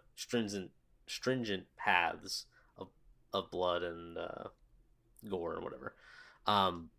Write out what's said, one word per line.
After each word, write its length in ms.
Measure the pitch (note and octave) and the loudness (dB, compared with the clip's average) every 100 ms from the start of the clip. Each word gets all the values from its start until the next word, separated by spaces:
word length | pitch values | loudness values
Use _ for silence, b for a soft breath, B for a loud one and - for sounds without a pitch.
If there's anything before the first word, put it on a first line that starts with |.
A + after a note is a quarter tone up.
| _ - | _ -12
stringent, 560 | - A#2+ G#2 G2+ F2+ _ _ _ - | -2 0 0 -2 -6 _ _ _ -12
stringent 580 | - B2+ C3 A2 F#2 - - | -4 0 0 0 -4 -6 -4
paths 680 | G#2 F2+ E2+ E2+ F#2+ - - b b - | 4 4 4 -2 -6 -8 -8 b b -14
of, 120 | F#2+ _ - - - | -14 _ -20 -20 -4
of 160 | G2 F#2 | -2 -2
blood 320 | F2 F2+ F2 | 0 2 2
and, 340 | F2 E2+ E2+ E2+ | 0 -6 -8 -6
uh, 280 | E2+ - - - - - - _ _ - G#2+ | -6 -6 -10 -14 -20 -20 -20 _ _ -18 -6
gore 260 | F#2+ E2+ E2+ | -4 -2 -4
and 80 | |
whatever. 320 | F2+ - - - B B B B - | -6 -8 -12 -12 B B B B 4
Um, 440 | G#2 F#2+ F2 E2 | 6 6 2 -8